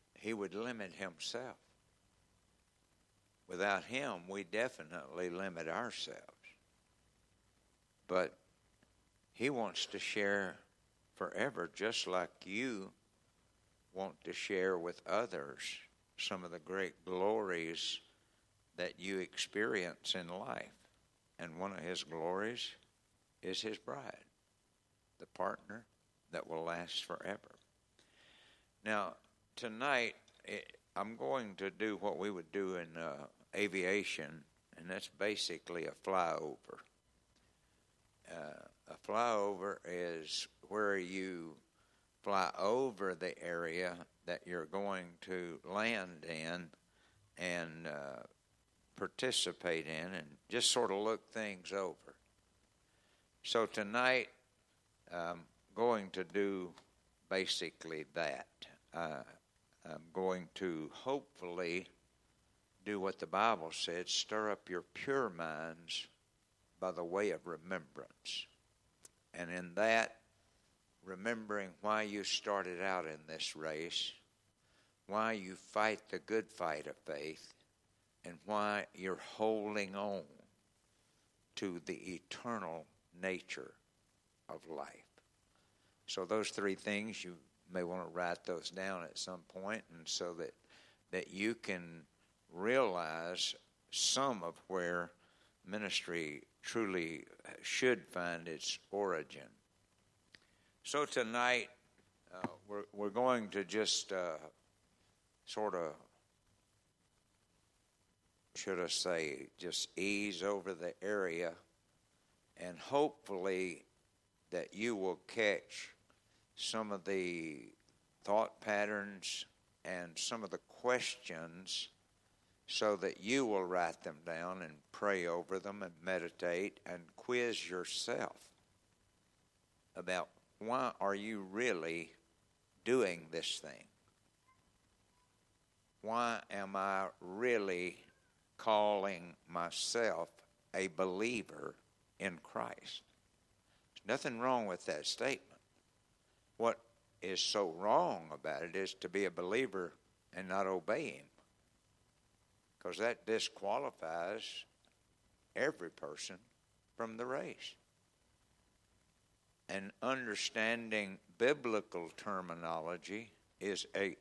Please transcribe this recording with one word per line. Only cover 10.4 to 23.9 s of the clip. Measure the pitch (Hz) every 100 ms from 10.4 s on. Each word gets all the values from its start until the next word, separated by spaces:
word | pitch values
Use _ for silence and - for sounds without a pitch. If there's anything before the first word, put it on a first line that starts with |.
| 95 - - _ _ _ _ -
forever, | 92 92 131 104 85 -
just | 107 117 -
like | 92 85 -
you | 92 104 131 107 95 - _ _ _ _ _ _ _ _ _
want | 92 95 73
to | -
share | - - 98 92 92
with | 85 85 -
others | 98 120 85 71 65 - - - _ _ -
some | - 98
of | 90
the | 85
great | 82 95 92 - -
glories | 90 101 110 98 85 82 82 - - - _ _ _ _ _ _ -
that | 90 -
you | 92 95
experience | 90 - - 101 113 113 87 - - 92
in | 85
life. | 92 127 - - - - _ _ _ _ -
And | 85 80
one | 98
of | 92
his | 82 90
glories | - 80 82 92 107 120 - - _ _ _ _ _ _
is | 92 92
his | 107 107
bride, | -